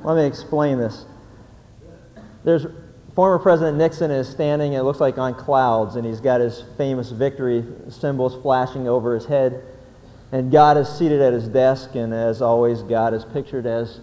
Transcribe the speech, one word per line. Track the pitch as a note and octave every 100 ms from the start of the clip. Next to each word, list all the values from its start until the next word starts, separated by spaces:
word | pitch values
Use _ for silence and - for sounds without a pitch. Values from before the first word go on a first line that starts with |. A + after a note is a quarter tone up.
let | D3+ D#3+
me |
explain | C#3+ - - D3+ D3 C3
this. | A2+ - - - - - - - - - - - - - - -
There's, | E3 E3 D#3 - - - -
former | - F#3 F3+
President | G3 E3 E3 D3
Nixon | D#3+ D#3 D#3+
is | C3+ B2+
standing, | - D3 D3 D3
it | C3+
looks | C3 C#3
like, | C#3+ B2+
on | C3
clouds, | B2 - C3+ B2+ A2+ G#2+ A#2+
and |
he's | A#2 A2
got | C3 B2
his | A#2+ A2+ - -
famous | C#3 B2+ A2+
victory | A2+ C3+ C#3 B2+ A#2+ A#2 - -
symbols | - D3 C3+ B2+ B2+
flashing | C#3+ C3 B2+ C#3 B2
over | B2 A#2
his | A2+
head. | A2+ C#3+ C3 B2 - - - - - - -
And | C3 B2+
God | D3 D3+ D3
is | C#3
seated | - E3 D3
at | C3+
his | A#2+ A2
desk, | B2+ C3 C3+ -
and | B2+ A2+
as | A2+ A#2 A2
always, | A#2+ A#2 A#2+ A2+
God | G2+ A2+ A2+
is | A2+
pictured | A2+ C#3+ C3+ C3+ A#2
as | A#2 A#2 -